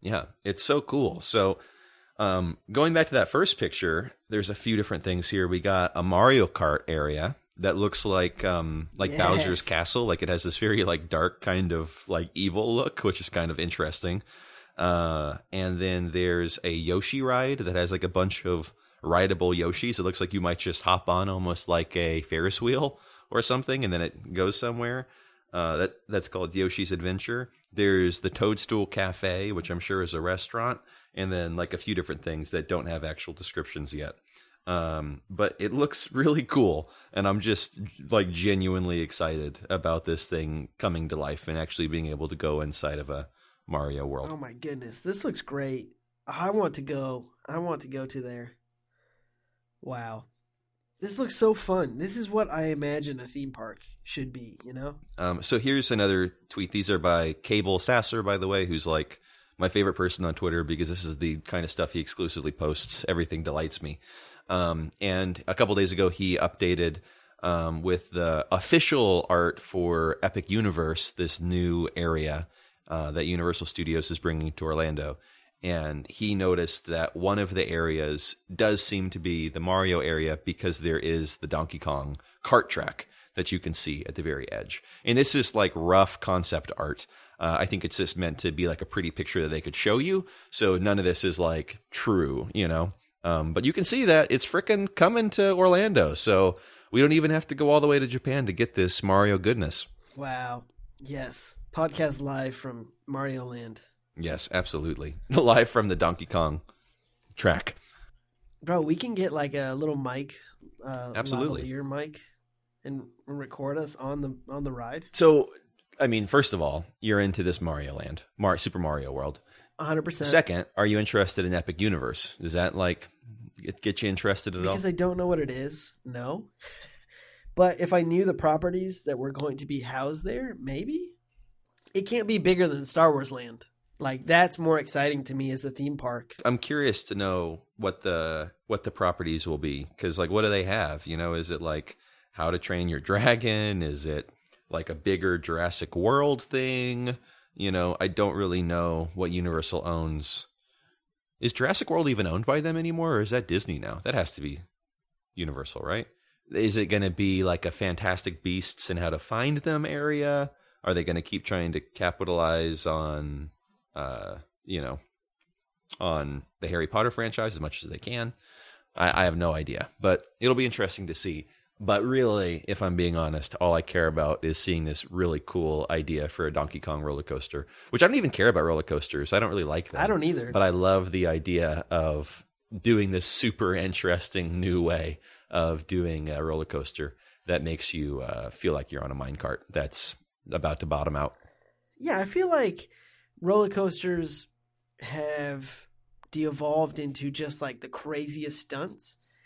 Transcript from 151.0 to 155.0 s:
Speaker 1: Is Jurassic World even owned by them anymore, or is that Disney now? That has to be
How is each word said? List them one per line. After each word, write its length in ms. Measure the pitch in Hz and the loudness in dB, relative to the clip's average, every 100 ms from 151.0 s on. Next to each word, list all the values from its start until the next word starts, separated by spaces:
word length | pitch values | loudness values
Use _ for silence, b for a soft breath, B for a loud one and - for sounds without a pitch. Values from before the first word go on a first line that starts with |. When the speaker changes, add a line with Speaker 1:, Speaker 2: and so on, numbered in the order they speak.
| _ _ _ - | _ _ _ -4
Speaker 1:
Is 100 | 120 | -4
Jurassic 380 | - 131 190 - | 0 0 0 2
World 180 | 165 147 | 2 2
even 180 | 110 92 | 0 0
owned 180 | 90 117 | 0 0
by 160 | 147 | 0
them 160 | 160 165 | 0 -2
anymore, 400 | 165 165 165 113 | -2 -2 0 0
or 40 | |
is 100 | 104 | 2
that 160 | 123 - | -2 0
Disney 300 | 87 - 73 | -2 -2 -6
now? 220 | 50 - - | -6 -8 -2
That 80 | 127 | 0
has 160 | 85 | -2
to 100 | - | -4
be 200 | 71 76 87 _ _ _ | -8 -8 -14 _ _ _